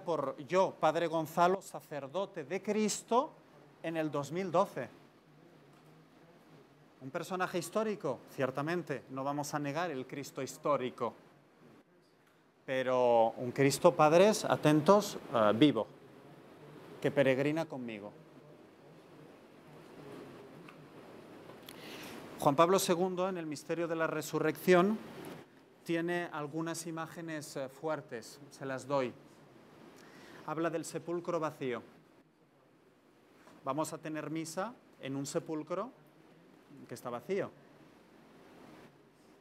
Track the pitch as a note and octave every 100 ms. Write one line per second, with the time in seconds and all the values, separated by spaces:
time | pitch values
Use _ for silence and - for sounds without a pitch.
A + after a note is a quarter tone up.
0 | - D#3 C3+ - C3 F3+ F3+ - D#3+ D#3
1 | E3+ E3 D#3 - F3 F#3+ - D#3 C#3+ D3
2 | C3+ D#3 G3 - C3+ F#3 G3 G#3+ G#3+ -
3 | - A#3 D4 - - - - - E3 E3
4 | D#3 C#3+ C#3+ E3 F#3+ D#3+ G3 - A#2+ -
5 | - - _ - - - - - - -
6 | - - - - - D3+ - - - -
7 | C3 E3+ E3 F#3 F3+ F#3 D#3+ G#3+ A3 F#3+
8 | D#3 A#2 - - B2+ B2+ D3 F3 E3 C3+
9 | - C3 C3+ C#3+ C#3+ D3+ C#3+ C#3+ F3+ C3+
10 | B2+ D#3+ C3 - C3 - D#3+ C#3+ B2+ A2+
11 | A#2 - - - _ _ - - _ _
12 | _ _ _ _ _ _ - C3 B2+ B2+
13 | B2 A#2 A2+ A#2+ B2+ A#2 C#3 C#3 F3+ -
14 | D3+ E3 G3+ G#3+ - C3 D3+ D#3 D3 G3+
15 | G3+ - - B2 G#2+ G#2+ D3 A2 G2+ -
16 | - - - - - - - - - -
17 | D3 - C3+ C3 C#3+ D#3 D#3+ C#3 A#2+ G#2+
18 | G#2 - - - - - - - - -
19 | - - - - - - - D3+ - -
20 | C#3+ C#3 C3+ - - - - - - -
21 | - - - - - - - - - -
22 | - - - - - C#3 E3+ F#3+ - E3+
23 | F#3 F3+ F#3 F#3 D#3+ D3 - E3 E3+ E3
24 | D#3+ D3+ D3+ D#3 D#3 D3 - F3+ F#3+ A3
25 | - - - - - - - - - E3
26 | E3+ F3 F3 D#3 D3 D#3 E3 D#3+ E3+ D#3+
27 | D#3 E3+ E3 D#3 C#3+ D3+ C3 - D#3+ D3+
28 | C#3 A#2+ A2 - C#3 - C#3 C3 A#2+ C#3+
29 | B2+ - - - - - - - - -
30 | - - - - - D#3 E3 E3 D3+ E3
31 | - F3 E3+ E3+ D#3 D3 C3+ A#2 - -
32 | _ - _ _ _ _ _ _ _ _
33 | _ _ _ _ - - C3+ C#3 D3+ D#3+
34 | D#3+ D#3 D3+ D#3 D#3+ - G3+ B3+ - -
35 | - C3+ C#3 E3+ D#3+ D#3 D3 F3 A#3 -
36 | - - - - - - - C#3 B2+ B2
37 | B2+ A#2+ - F#3+ B2 - - - - -
38 | - - - - - - - - - -
39 | - _ - -